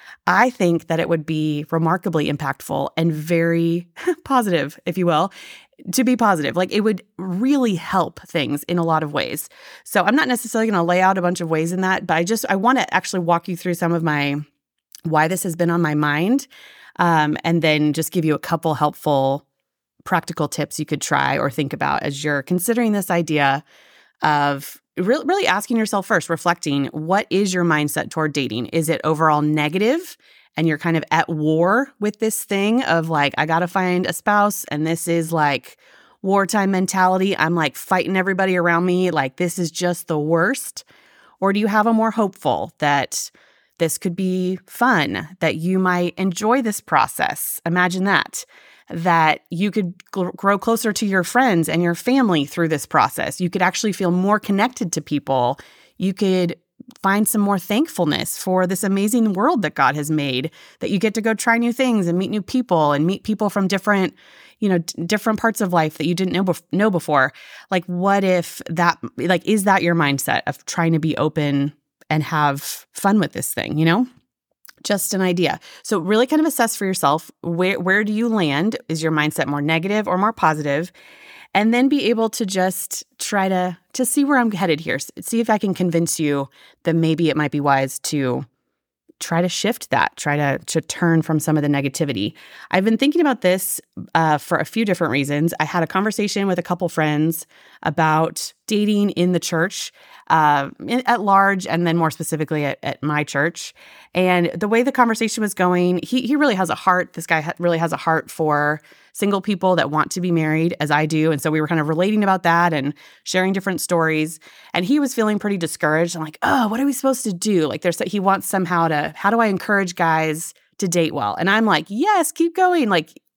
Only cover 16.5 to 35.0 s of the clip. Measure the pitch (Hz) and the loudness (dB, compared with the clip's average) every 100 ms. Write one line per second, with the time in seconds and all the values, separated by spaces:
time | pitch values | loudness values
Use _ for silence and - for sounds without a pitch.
16.5 | - - - - - 175 160 151 151 - | -16 -20 -20 -20 -2 2 4 2 0 0
17.5 | 170 156 151 151 151 156 185 156 147 - | 2 2 2 2 0 -2 -2 0 0 -2
18.5 | 170 165 147 151 - 160 143 135 139 - | -2 -2 0 0 -2 0 2 2 -2 -6
19.5 | _ _ _ _ _ - - - - 147 | _ _ _ _ _ -2 -2 -2 -4 -4
20.5 | - 147 - 151 147 - 139 135 139 143 | -2 -6 -6 -6 -4 0 0 2 0 -2
21.5 | 139 139 - 143 139 - 139 156 143 - | -2 -4 -2 -2 -2 -2 -6 -4 -4 -2
22.5 | 180 - 233 233 208 180 170 165 151 139 | -2 0 0 0 0 0 -2 0 2 2
23.5 | 139 - _ _ _ _ _ 156 147 143 | 0 -6 _ _ _ _ _ 0 2 0
24.5 | 139 - - _ - 185 285 277 392 - | -2 -8 -18 _ -4 0 0 0 0 2
25.5 | 190 - 233 220 202 180 190 - 165 180 | 0 0 -2 0 -2 0 -2 0 -2 -2
26.5 | 175 156 143 139 156 160 190 - 190 202 | -2 -2 -2 -2 -6 -2 -2 0 0 0
27.5 | 180 175 151 147 - - - 156 147 123 | 0 2 2 0 -2 -4 -4 -2 -2 -4
28.5 | 110 120 160 156 - - 156 160 151 151 | -4 -4 -2 -2 -2 -2 2 2 4 2
29.5 | 151 147 180 214 330 370 - _ - _ | 0 0 0 0 0 -4 -18 _ -20 _
30.5 | - 160 151 170 165 - 160 - 156 151 | -2 0 0 0 0 0 0 0 0 0
31.5 | 156 175 220 269 _ 208 - 220 - - | 2 4 2 0 _ -6 -2 -4 -4 -4
32.5 | 196 202 233 262 165 165 156 143 - 156 | -2 2 0 2 0 0 0 0 -2 -2
33.5 | 165 175 196 180 180 - - - 208 208 | -2 0 -2 0 0 -2 -4 0 2 2
34.5 | 202 - 147 160 165 | -2 -8 -4 -2 -4